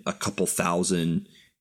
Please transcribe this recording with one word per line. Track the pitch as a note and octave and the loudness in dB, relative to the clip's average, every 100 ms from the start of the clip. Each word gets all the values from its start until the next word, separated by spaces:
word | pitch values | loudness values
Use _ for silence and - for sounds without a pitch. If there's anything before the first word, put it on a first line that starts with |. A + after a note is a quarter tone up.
| - | -4
a | |
couple | - G#2 - F2+ | -4 -6 -2 -2
thousand | - F2+ F2 F#2 F2+ E2 E2+ - - - _ | 0 0 2 2 2 2 0 -4 -18 -20 _